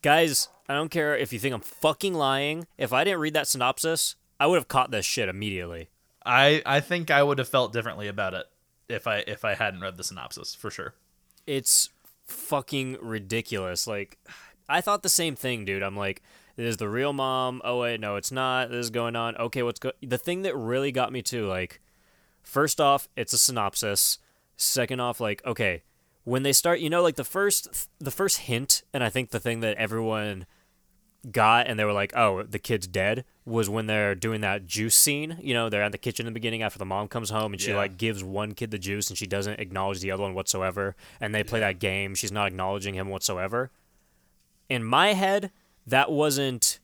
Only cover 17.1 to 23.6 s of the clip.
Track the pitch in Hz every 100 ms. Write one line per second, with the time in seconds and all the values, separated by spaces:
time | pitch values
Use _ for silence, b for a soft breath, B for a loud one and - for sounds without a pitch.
17.1 | 139 131 131 127 127 117 123 120 113 107
18.1 | 101 - 131 131 127 120 120 117 113 117
19.1 | 117 117 117 117 131 120 117 131 - 135
20.1 | 123 - 180 190 135 113 127 139 127 117
21.1 | 127 - 120 104 92 90 - _ _ _
22.1 | _ _ _ - 139 147 - 143 139 -
23.1 | - 117 123 - 120